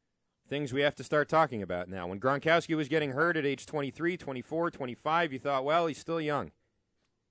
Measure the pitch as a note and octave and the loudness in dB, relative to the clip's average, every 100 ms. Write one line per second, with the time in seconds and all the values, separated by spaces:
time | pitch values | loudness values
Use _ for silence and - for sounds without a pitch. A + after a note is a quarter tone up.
0 | _ _ _ _ _ C#3+ C#3+ B2+ C#3+ - | _ _ _ _ _ -4 -2 2 2 0
1 | B2+ D3+ C#3+ D#3+ D3+ A#2 F#2 F2+ F2+ F#2+ | 0 0 4 4 4 0 -4 -4 -4 -6
2 | F2 G2 B2+ C#3 D#3+ E3+ D#3 D#3 C#3 D#3 | -6 -2 0 2 4 2 2 -2 0 0
3 | D3 C3 E3+ D#3+ C#3+ C3+ - D3+ C#3 A#2 | 0 2 2 2 0 -2 -4 -6 -6 -2
4 | E3+ F3 - C3 - D#3+ E3+ - B2+ A#2 | -2 -2 -6 -8 -4 -2 -2 -2 -8 -4
5 | D3+ E3 E3+ C3 C#3 C#3 C3+ E3 E3 C3+ | 0 2 2 -2 0 0 2 2 2 -2
6 | - E3 D3+ C#3+ E2 - _ _ _ _ | -4 -2 0 -2 -4 -10 _ _ _ _
7 | _ _ _ | _ _ _